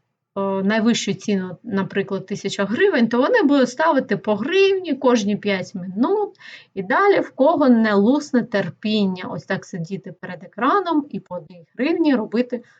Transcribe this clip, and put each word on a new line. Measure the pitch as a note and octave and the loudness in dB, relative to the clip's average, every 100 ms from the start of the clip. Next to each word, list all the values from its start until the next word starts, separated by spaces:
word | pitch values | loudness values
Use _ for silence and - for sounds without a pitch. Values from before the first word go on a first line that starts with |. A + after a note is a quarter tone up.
| _ _ _ G3+ | _ _ _ -6
е, | |
найвищу | G3 G3 G3 A3 A3 A3+ - | -4 -2 0 2 2 0 -2
ціну, | - - G3 F#3 F3 | -6 -2 -2 -4 -10
наприклад, | A#3 G3 F#3+ G3+ F#3+ F#3+ F#3+ | -6 -4 -2 -4 -4 -6 -8
тисяча | G3 G3 G3 G3 | -8 -8 -4 -4
гривень, | B3 G4 D4+ A3+ | 2 2 4 2
то | A#3+ | 2
вони | C#4+ B4 | 2 4
будуть | D4 C#4+ B3 | 4 4 2
ставити | - D#4+ C#4 - G3+ | 0 2 2 0 -4
по | - G#3 | -2 -2
гривні | C4 F#4+ G4 G4 F4 C#4 | 0 2 4 2 -2 0
кожні | C4 A#3+ G3+ G#3 | 2 2 0 -4
п'ять | G3+ F#3+ F3+ F#3 | -2 -4 -6 -10
минут. | F#3 F#3+ D4+ G#4+ G4+ - - - - | -10 -2 0 0 -2 -8 -20 -20 -16
І | G3 | -10
далі | F#3+ D#4+ G4+ F4 | -2 2 2 2
в | - | 0
кого | - C4+ E4 C4+ | 0 2 4 4
не | A3+ A3 | 4 4
лусне | G3+ G#3 D4 D4 B3 | 4 4 2 0 -2
терпіння | - G3 F#3 - G#3+ G#3+ G3 F3+ F#3 | 0 -2 -2 -6 -2 0 0 -2 -10
ось | E3+ - | -12 -6
так | F#3+ - | -8 -8
сидіти | F#3 E3 F#3+ F#3+ | -10 -8 -10 -12
перед | E3+ F#3 F3 | -16 -16 -16
екраном | F#3+ - B3+ G4 F4+ D4+ C#4+ | -16 -4 0 0 0 -2 -2
і | F#3+ | -10
по | - F3+ | -10 -12
одній | D#3 F3+ E3 - | -12 -20 -16 -4
гривні | C#4+ E4+ D4+ A#3+ | -2 2 2 2
робити | A3 A3 B3 A#3+ - | 0 -2 -2 -6 -10